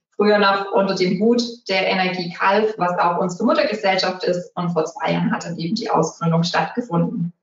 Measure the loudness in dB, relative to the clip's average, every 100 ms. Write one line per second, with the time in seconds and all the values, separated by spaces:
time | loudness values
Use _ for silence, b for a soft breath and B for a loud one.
0 | _ 0 4 6 4 2 0 0 0 0
1 | 0 2 2 2 0 -6 -4 -2 0 0
2 | 0 -2 -6 -2 2 2 2 0 -2 2
3 | 0 2 -2 0 2 2 0 0 0 0
4 | 0 -2 -2 -2 -4 -6 -2 0 -2 -4
5 | -2 0 0 -2 -6 -6 -4 -4 -2 0
6 | 0 -2 0 0 0 -2 -2 -6 -2 -2
7 | -2 -2 -6 -6